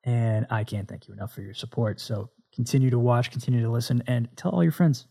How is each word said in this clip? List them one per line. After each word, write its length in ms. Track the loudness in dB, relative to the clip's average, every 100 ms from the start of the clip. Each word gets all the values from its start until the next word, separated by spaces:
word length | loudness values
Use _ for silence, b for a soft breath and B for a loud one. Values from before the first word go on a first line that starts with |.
and 440 | 0 0 2 0 0
I 160 | -4 -4
can't 240 | -6 -8
thank 180 | -12 -16
you 60 |
enough 200 | -12 -12
for 80 | -10
your 120 | -14
support. 480 | -12 -8 -2 -2 -2
So 280 | -8 -8 -8 _ _
continue 360 | -6 0 2 4
to 100 | 4
watch, 320 | 4 4 2
continue 300 | -4 0 0
to 80 | 2
listen, 340 | -2 0 -2 0
and 200 | -2 -2 -4
tell 160 | -2
all 120 | 2
your 100 | 2
friends. 340 | 4 2 2 -4